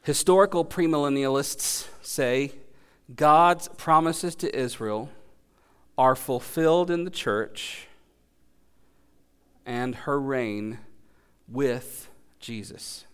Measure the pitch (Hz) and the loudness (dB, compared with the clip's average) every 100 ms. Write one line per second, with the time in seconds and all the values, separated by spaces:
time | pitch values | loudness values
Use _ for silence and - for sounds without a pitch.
0 | - 143 - 185 196 175 160 - 165 156 | -2 0 4 6 6 2 -2 0 2 2
1 | 143 139 135 135 - - - - - - | 0 0 2 0 -2 -6 -4 -6 -8 -16
2 | - - 127 127 143 - - - _ _ | -10 -2 0 0 -2 -8 -20 -20 _ _
3 | - 120 151 156 175 170 - - - 160 | -20 2 6 8 6 4 -4 -8 4 4
4 | 165 165 175 165 165 - 123 - 110 107 | 4 -2 -6 -4 -4 -2 -4 -4 -4 -4
5 | 139 - - _ _ _ _ _ _ - | -6 -16 -20 _ _ _ _ _ _ 4
6 | 131 127 - 123 - - 160 170 180 170 | 4 4 -2 -4 -4 0 4 4 2 -2
7 | 180 - - 104 - - - - - _ | -4 -6 -2 -2 -2 -8 -12 -14 -18 _
8 | _ _ _ _ _ _ _ _ _ _ | _ _ _ _ _ _ _ _ _ _
9 | _ _ _ _ _ _ - 120 123 - | _ _ _ _ _ _ -8 -4 -4 -6
10 | - 143 135 131 113 104 107 110 - - | -4 -4 -2 -2 -2 -4 -8 -10 -16 -20
11 | _ _ _ _ - 120 139 123 - - | _ _ _ _ -10 -2 0 -2 -8 -16
12 | - - _ _ - 113 95 - - - | -18 -20 _ _ -12 -12 -12 -14 -16 -16
13 | - | -20